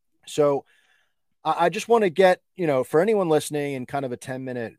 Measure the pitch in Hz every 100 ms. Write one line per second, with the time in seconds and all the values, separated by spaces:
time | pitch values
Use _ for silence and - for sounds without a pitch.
0 | _ _ - - 147 135 - _ _ _
1 | _ _ _ _ 156 156 175 196 - 233
2 | 202 147 185 180 _ - 165 131 123 151
3 | 208 208 175 151 - 147 143 135 123 143
4 | 131 120 - 131 131 123 110